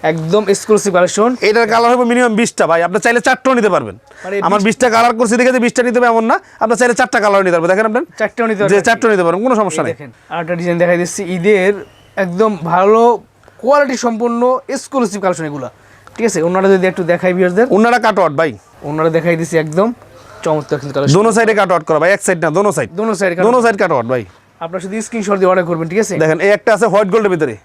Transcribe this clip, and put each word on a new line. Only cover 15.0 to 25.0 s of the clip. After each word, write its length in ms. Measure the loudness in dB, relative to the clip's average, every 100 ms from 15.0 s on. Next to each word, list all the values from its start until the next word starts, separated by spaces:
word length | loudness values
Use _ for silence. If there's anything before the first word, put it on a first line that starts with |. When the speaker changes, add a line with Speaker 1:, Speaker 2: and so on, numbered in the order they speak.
| -2 -2
Speaker 1:
কালেকশন 220 | -2 -2 -6
এগুলা, 180 | -8 -12 _ _ -20 -20 -4
ঠিক 80 | -2
আছে? 100 | 0 -2
ওনারা 200 | 0 2
যদি 120 | 4 2
একটু 100 | -2 -2
দেখাই 200 | 0 0 0
ভিউয়ারদের। 300 | 0 2 2 4
Speaker 2:
ওনারা 220 | 4 2
কাট 120 | 0 2
আউট, 120 | 0 0
ভাই। 100 | -2 -4 _ -16 -10
Speaker 1:
ওনারা 220 | -2 0 0
দেখাই 200 | 0 -2
দিচ্ছি, 160 | -2 -2
একদম 240 | -2 -2 -2 -4 -16 -20 -20 -8
চমৎকার 340 | -4 -2 -2 -6
কিন্তু 140 | -4 -2
কালেকশন। 180 | 2 2
Speaker 2:
দোনো 120 | 2 2
সাইডে 160 | 2 2
কাট 100 | 2
আউট 100 | 0 0
করা, 100 | 0
ভাই, 80 | 2 0
এক 60 | 0
সাইড 120 | 0
না, 40 | 0 0
দোনো 120 | 0 -2
সাইড। 120 | -6 -6
Speaker 1:
দোনো 120 | -6 -2
সাইড 120 | -2 0
কাট 60 | 2
Speaker 2:
দোনো 100 | 2
Speaker 1:
আউট। 80 | 2
Speaker 2:
সাইড 100 | 0
কাট 100 | 0 0
আউট, 120 | -2
ভাই। 100 | -4 -6 -18 _ _
Speaker 1:
আপনারা 160 | -10 -10
শুধু 100 | -8 -10